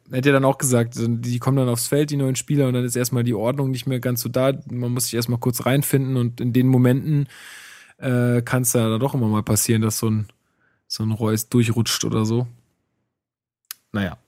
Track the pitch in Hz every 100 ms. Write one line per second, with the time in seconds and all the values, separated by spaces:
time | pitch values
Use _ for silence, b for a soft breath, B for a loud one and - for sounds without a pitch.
0 | - 127 139 135 135 135 139 123 117 123
1 | 117 117 120 120 131 135 127 117 - 147
2 | 147 143 135 131 - 147 131 123 123 123
3 | 120 123 120 107 113 143 135 127 135 127
4 | 123 120 120 123 131 - - 120 120 123
5 | - 117 117 120 127 - - 139 - 135
6 | 131 127 120 120 123 123 127 127 123 131
7 | 151 147 139 B B B B B B B
8 | 135 123 123 120 117 127 123 123 113 110
9 | 135 139 110 107 - 107 - 113 110 -
10 | 113 107 104 _ _ _ _ _ - -
11 | 110 107 110 110 - 120 117 117 110 -
12 | 110 113 110 117 123 - _ _ _ _
13 | _ _ _ _ _ _ - - _ 101
14 | 92 -